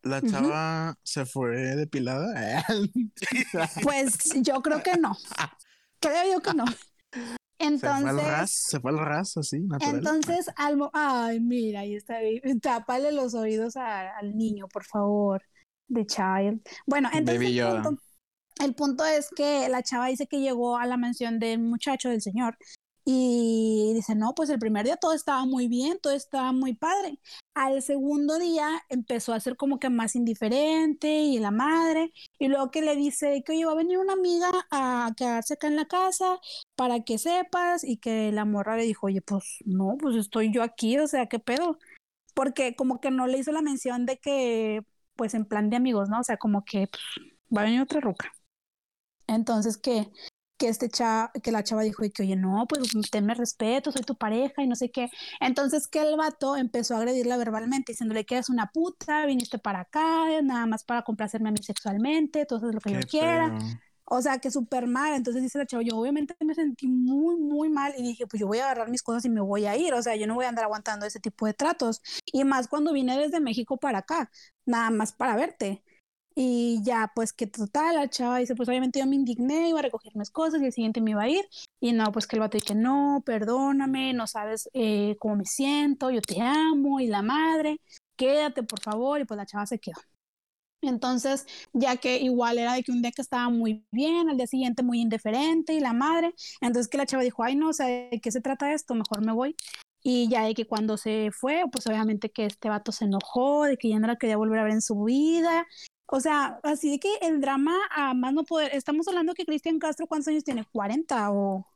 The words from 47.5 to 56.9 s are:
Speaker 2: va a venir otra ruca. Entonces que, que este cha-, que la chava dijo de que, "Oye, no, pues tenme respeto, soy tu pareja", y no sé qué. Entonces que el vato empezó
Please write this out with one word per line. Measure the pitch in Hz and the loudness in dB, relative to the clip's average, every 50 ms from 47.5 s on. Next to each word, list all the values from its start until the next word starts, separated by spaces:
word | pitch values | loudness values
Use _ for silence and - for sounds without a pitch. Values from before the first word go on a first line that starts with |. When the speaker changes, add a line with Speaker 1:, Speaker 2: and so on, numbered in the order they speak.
| 233 | 0
Speaker 2:
va | 208 | 2
a | 208 | 2
venir | 220 233 247 | 4 4 2
otra | 269 - - 302 | 2 2 0 0
ruca. | 277 226 180 - - - - _ _ _ _ _ _ _ _ _ _ _ _ _ _ _ _ _ _ - | 0 0 -4 -4 -8 -12 -12 _ _ _ _ _ _ _ _ _ _ _ _ _ _ _ _ _ _ -2
Entonces | 220 226 226 254 233 214 202 226 220 220 | 0 0 2 2 2 2 2 0 -2 -2
que, | - 269 240 220 208 208 - - - - _ _ _ _ _ _ | -2 0 0 0 0 -2 -8 -20 -20 -20 _ _ _ _ _ _
que | - 233 | 0 0
este | 226 - 247 233 | 0 0 -2 -4
cha-, | - - 240 226 220 220 226 233 - - - | -2 0 0 2 2 2 0 -2 -4 -6 -4
que | 247 | -2
la | 226 214 202 | 0 0 0
chava | - 226 214 220 | 0 0 0 0
dijo | 220 208 - 220 | 0 0 -2 -4
de | 208 | -4
que, | - - 202 | -2 0 0
"Oye, | 190 190 | 0 2
no, | 190 190 185 190 208 247 240 | 2 2 2 2 0 0 0
pues | 311 302 254 220 - 220 208 - | -2 -2 -2 -2 -2 -4 -4 -2
tenme | - 214 202 208 233 | 0 0 0 0 0
respeto, | 233 240 226 - _ 233 220 240 277 277 302 | 0 -2 -4 -2 _ -2 0 0 0 -2 -2
soy | 262 254 226 | -4 -4 -4
tu | - 262 - | -4 -6 -4
pareja", | 233 214 214 233 262 277 277 - 277 | -2 -2 0 0 -2 -2 -2 -2 -2
y | 254 | -2
no | 240 | 0
sé | 240 254 240 | -2 -4 -4
qué. | - 262 247 240 - - - - - - | -4 -4 -6 -6 -8 -12 -16 -14 -8 -2
Entonces | - 254 254 285 285 277 269 302 285 - | 0 0 2 2 0 2 2 0 -2 0
que | - 311 | 0 0
el | 311 302 311 311 | 2 2 2 2
vato | 311 311 302 _ - 269 277 285 | 0 0 -2 _ -2 -2 0 0
empezó | 262 233 - 240 233 - | -2 -2 -2 -2 -2 -2